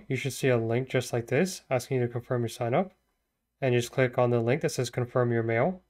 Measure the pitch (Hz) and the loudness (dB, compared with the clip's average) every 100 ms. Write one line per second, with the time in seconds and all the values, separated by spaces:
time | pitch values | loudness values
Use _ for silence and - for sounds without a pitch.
0 | - 127 139 - 135 120 113 117 131 131 | -4 -6 -4 -2 2 2 2 -2 -2 -2
1 | 123 120 117 127 185 - - 127 - 131 | -2 -4 0 0 0 -4 -4 -4 -2 -2
2 | 120 123 - 123 113 - 117 139 196 - | -2 -4 -4 -4 -4 -4 -2 0 -2 -8
3 | _ _ _ _ _ - 135 123 120 - | _ _ _ _ _ -4 2 2 2 0
4 | 127 127 123 120 117 139 160 - 120 - | 2 2 2 2 2 0 0 -2 -4 -4
5 | 123 131 123 117 113 113 160 185 | -2 0 2 2 2 2 2 -2